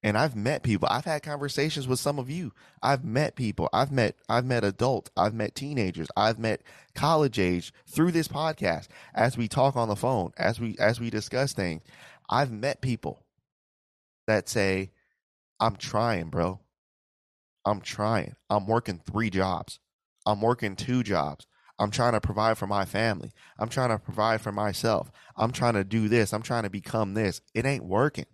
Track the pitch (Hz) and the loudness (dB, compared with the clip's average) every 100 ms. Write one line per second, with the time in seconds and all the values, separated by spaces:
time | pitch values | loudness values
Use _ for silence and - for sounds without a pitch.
0 | 107 104 151 113 110 147 - 101 - 117 | 2 2 2 0 -2 0 2 2 2 0
1 | 160 151 151 147 143 139 151 151 127 127 | -2 -6 -6 -8 -6 -2 0 -2 -2 0
2 | - 143 127 160 151 - - - 123 139 | 0 -2 -6 -6 -8 -12 -20 -2 0 2
3 | 123 120 151 - 120 - 80 101 139 135 | 0 0 0 -2 -4 -2 0 2 2 2
4 | 110 - - 117 127 123 101 98 123 117 | 0 -2 -2 0 2 2 0 2 0 0
5 | - - 95 113 110 - 139 143 95 82 | -2 0 0 2 -6 -6 -6 -2 -2 -2
6 | 78 - 107 107 113 107 - - _ - | -6 2 2 2 -2 -2 -6 -20 _ -2
7 | 147 160 143 104 92 90 - _ - - | 2 4 2 2 2 2 -4 _ -8 2
8 | 170 165 156 143 160 156 92 80 - - | 2 2 -2 -2 -4 0 -2 -2 -6 -20
9 | - - 117 120 113 - 135 127 113 101 | -10 2 2 2 -2 2 2 4 0 0
10 | 120 127 87 - - 113 113 - 104 117 | 2 0 -2 0 -2 0 -6 2 2 2
11 | 117 110 - 123 139 - 92 80 - - | -2 -4 -4 -2 -2 -2 -4 -4 -12 -20
12 | - - _ 117 143 107 131 - 135 113 | -20 -20 _ 0 0 -2 -4 -4 -4 -4
13 | - - _ _ _ _ _ _ _ _ | -6 -12 _ _ _ _ _ _ _ _
14 | _ _ - 107 - 117 98 95 95 _ | _ _ 0 0 2 0 2 0 -2 _
15 | _ _ _ _ _ _ 110 104 - 104 | _ _ _ _ _ _ 0 0 -4 0
16 | 117 101 82 87 85 95 _ _ _ _ | 0 0 -2 -2 -2 -2 _ _ _ _
17 | _ _ _ _ _ _ 95 101 - - | _ _ _ _ _ _ -2 -2 -4 -4
18 | 104 113 - - _ 104 98 113 - 87 | 0 0 -2 -10 _ 0 2 0 0 -8
19 | - 98 113 95 95 87 - - _ _ | -6 -4 -2 0 0 -2 -6 -18 _ _
20 | _ _ - 104 113 123 107 92 - 127 | _ _ -2 2 2 2 -2 -6 -2 -2
21 | 101 90 73 71 - _ _ - 104 104 | 2 0 0 -6 -18 _ _ -4 -4 2
22 | 120 110 - 104 110 110 98 101 95 95 | 2 2 0 0 2 2 0 -2 0 0
23 | 113 98 - - - - 107 - 127 110 | 0 -2 -8 -16 -20 -8 -4 -2 0 0
24 | - - 110 110 - 101 104 101 113 101 | -4 0 2 0 -2 -2 -2 0 2 0
25 | - - - - 113 123 123 110 98 113 | -2 -14 -20 -2 -2 2 2 2 0 0
26 | 107 113 104 107 - 120 104 98 - 113 | 4 4 2 -2 -2 -4 -2 -6 -4 -2
27 | 104 101 104 82 _ 110 123 139 87 98 | 0 0 0 -2 _ -2 0 -2 0 2
28 | 143 - - | 2 0 -12